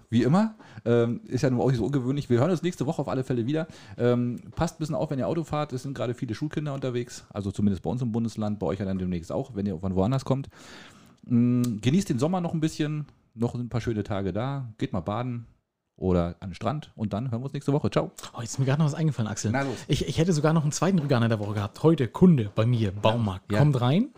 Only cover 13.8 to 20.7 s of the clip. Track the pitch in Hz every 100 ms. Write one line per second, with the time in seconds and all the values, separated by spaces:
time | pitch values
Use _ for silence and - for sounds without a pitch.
13.8 | 120 107 - 98 98 95 131 139 123 -
14.8 | 143 98 90 107 127 120 113 _ _ _
15.8 | _ - 92 90 85 - 101 85 104 151
16.8 | - - 107 104 131 117 139 143 - 135
17.8 | 107 156 160 - - - 117 - 131 147
18.8 | 151 156 156 127 107 101 104 127 139 110
19.8 | - 147 - 147 170 151 151 160 147